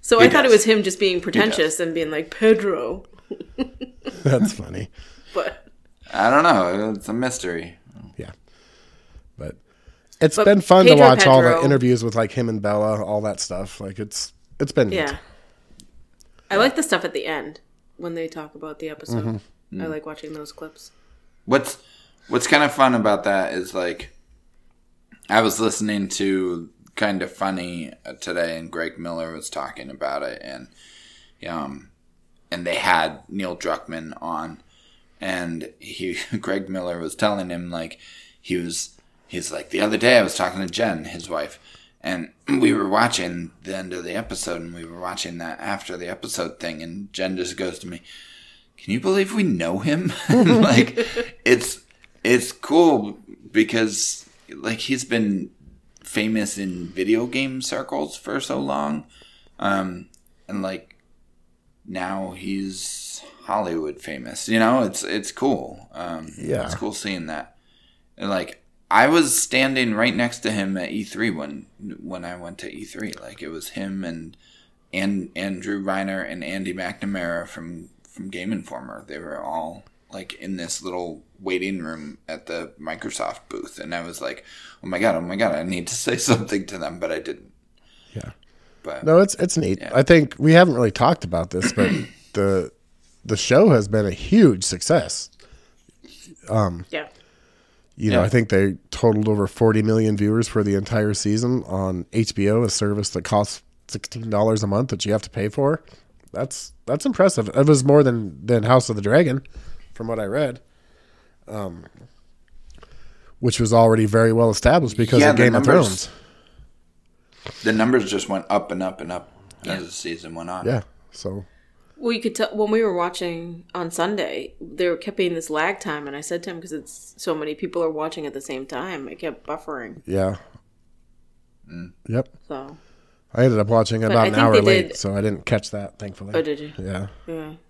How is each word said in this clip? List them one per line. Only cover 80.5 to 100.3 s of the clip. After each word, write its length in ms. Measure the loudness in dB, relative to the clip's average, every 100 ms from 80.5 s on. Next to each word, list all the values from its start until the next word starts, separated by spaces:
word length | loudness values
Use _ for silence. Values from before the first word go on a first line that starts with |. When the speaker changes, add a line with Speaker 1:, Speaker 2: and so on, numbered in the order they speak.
| -8
Speaker 2:
this 240 | -8 -8
little 420 | -8 -8 -8 -12 _ _
waiting 360 | -4 -2 -2 -6
room 340 | -8 -10 -14 -18 -14
at 180 | -14 -8
the 260 | -10 -10 -12
Microsoft 640 | -12 -10 -10 -8 -8 -8 _
booth, 300 | -12 -12 -14
and 140 | -10
I 80 | -10
was 200 | -10 -10
like, 220 | -10 -10 -18 -20 -20 -16
"Oh 40 | -8
my 100 | 0
God, 160 | 0 0
oh 60 |
my 140 | -4 -2
God, 180 | -2
I 100 | -2
need 240 | -4 -6 -6
to 80 | -6
say 220 | -4 -2
<laughs> 0 |
something 480 | 2 0 0 -6 -6
to 100 | -10
them," 220 | -10 -8
but 120 | -6
I 80 | -6
didn't. 320 | -8 -12 -16 _ _ _ _ _ _
Speaker 3:
Yeah. 180 | -14 -14 -18 _ _ _ _
Speaker 2:
But 220 | -12 -4 4
Speaker 3:
No, 140 | 6
it's, 160 | 6 2
it's 220 | 0 0
neat. 220 | 0 -2
Speaker 2:
yeah. 100 | 0
Speaker 3:
I 100 | 2
think 320 | 8 8 6 2
we 160 | 8
haven't 200 | 8 8 6
really 160 | 0
talked 320 | 4 2 2
about 280 | -2 -4 -2
this, 200 | -2 -2
but 180 | 2 0 0 -6
<clears throat> 200 | -16 _
the, 380 | 0 2 2 -2 _ _ _ _ _
the 140 | -4 -2
show 320 | 4 8 8
has 180 | 6 4
been 180 | 0 0
a 60 |
huge 540 | -4 4 8 8 6 -2
success. 640 | -4 2 2 2 -8 -10 _ -20 -20 _ _ _ _ -20 -20 -20 -20 -2
Um, 360 | 0 0 -2 -8
Speaker 1:
Yeah. 180 | -10 -10 _ _ _ _ _ _ _ _ -4
Speaker 3:
you 160 | 2
know, 80 | 2
Speaker 2:
Yeah. 60 | 4
Speaker 3:
I 40 |
think 200 | 2 4
they 260 | 4 2 0 _
totaled 380 | 2 2 4 2
over 180 | 2 0
forty 340 | 2 4 4
million 360 | 2 2 2 2
viewers 300 | 2